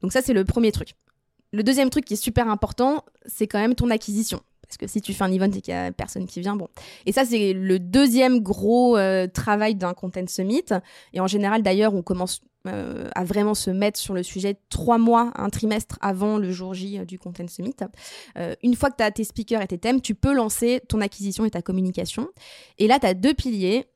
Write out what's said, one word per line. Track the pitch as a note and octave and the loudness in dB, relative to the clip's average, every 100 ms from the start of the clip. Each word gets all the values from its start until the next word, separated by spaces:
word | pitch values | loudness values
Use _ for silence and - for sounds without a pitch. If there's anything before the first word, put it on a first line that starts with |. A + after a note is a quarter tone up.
Donc | F#3+ | 0
ça, | C4 | -2
c'est | B3+ | 2
le | A3+ | 2
premier | F#3+ - A3+ | 2 2 2
truc. | G#3 - - _ _ _ _ _ | 0 -6 -14 _ _ _ _ _
Le | G#3 | -2
deuxième | G#3+ C4+ C4+ | 2 4 2
truc | C#4 | 2
qui | C4 | -2
est | G#3 | -4
super | - A3+ A#3 | -2 0 0
important, | G#3 G#3 - B3+ D4+ - _ | 0 -2 0 0 0 -4 _
c'est | - - G#3+ | -18 -4 -2
quand | G#3 | 0
même | A3 B3 | 0 2
ton | A#3+ | 2
acquisition. | A3 - G#3 A3+ F3+ _ _ _ | 0 0 -2 -2 -6 _ _ _
Parce | - | -12
que | - | -6
si | - | -6
tu | - | -4
fais | G3 | -2
un | F#3+ | 0
event | F#3 F#3+ | 2 2
et | G3 | 0
qu'il | F#3+ | -6
y | F3 | -6
a | - | -6
personne | F3+ - - F#3 | -6 -10 -8 -8
qui | - | -8
vient, | F3+ G#3 | -6 -6
bon. | F3+ - - - - | -8 -14 -20 -10 -2
Et | |
ça, | G#3+ | 2
c'est | C4 A#3 G3+ | 2 2 2
le | F#3+ F#3+ F#3+ | 0 2 0
deuxième | F3+ A3+ C#4 A#3 B3+ B3 | 4 4 6 6 6 4
gros, | G3+ - G3 A#3+ B3 A3+ | 2 -2 2 4 6 4
euh, | F#3+ F#3+ F#3 | 4 2 0
travail | - - G#3 G#3+ G#3 | -4 0 0 2 0
d'un | F3+ | -2
Content | F3+ F#3 F3+ F#3 | -4 -8 -8 -8
Summit. | - F#3+ B3 F4+ G3 - - - | -4 0 0 0 -2 -4 -20 -12
Et | F#3 | -2
en | F#3 | 0
général, | G3+ G3+ A3 | 2 2 2
d'ailleurs, | G3+ F#3+ G#3+ | 2 4 4
on | G3 | 2
commence, | F3 F3+ F3+ - _ _ - | -2 -4 -4 -6 _ _ -10
euh, | G#3 - - - | -8 -8 -10 -8
à | - | -6
vraiment | F3+ G3+ G#3 | -2 0 2
se | G#3+ - | 0 -2
mettre | F#3 G#3 G#3+ | 0 0 -2
sur | - | -6
le | F#3+ | -6
sujet | F3+ - G3 G3+ _ | -6 -4 -4 -6 _
trois | - D#3+ A#3 | -6 2 4
mois, | A3+ A#3 A#3 - | 6 4 2 -2
un | G3+ | -6
trimestre | - A3 G#3+ - - | -2 -2 -2 -6 -6
avant | G3+ F#3+ G#3 G#3+ | -4 -2 0 0
le | F#3+ | -2
jour | F3+ F#3 | -4 -8
J, | F#3 F#3+ G3+ | -10 -8 -10
euh, | |
du | F3+ F#3 | -10 -12
Content | F3+ F3 F3 | -14 -12 -14
Summit. | - F#3+ C#4 F#3+ - - - - - | -10 -10 -8 -10 -12 -20 -20 -18 -10
Euh, | E3+ - | -10 -4
une | A#3+ | 0
fois | A#3+ C#4 | 2 0
que | C4+ | 0
t'as | A3 | -2
tes | G#3+ | 0
speakers | G#3+ - A3 A3+ | -8 -6 -4 -2
et | G3 | -2
tes | F3 | -4
thèmes, | A3+ C4 | 0 0
tu | - G#3+ | 0 0
peux | C4+ | 2
lancer | C#4 A3+ - A#3 B3 - | 2 2 0 0 0 0
ton | A3 | -2
acquisition | G3+ - G3 F#3+ | -2 -4 -8 -2
et | A3 | -2
ta | F3 | -2
communication. | E3+ F#3 F#3 F#3 E3+ - D4 - - - - _ | -4 -2 -2 -2 -6 -6 -8 -10 -20 -20 -20 _
Et | G#3+ | 4
là, | C4 | 6
t'as | A3+ | 4
deux | F#3 A3 | 2 2
piliers. | D4+ C4 A3 F#3 A3 - | 2 -2 -2 0 0 -4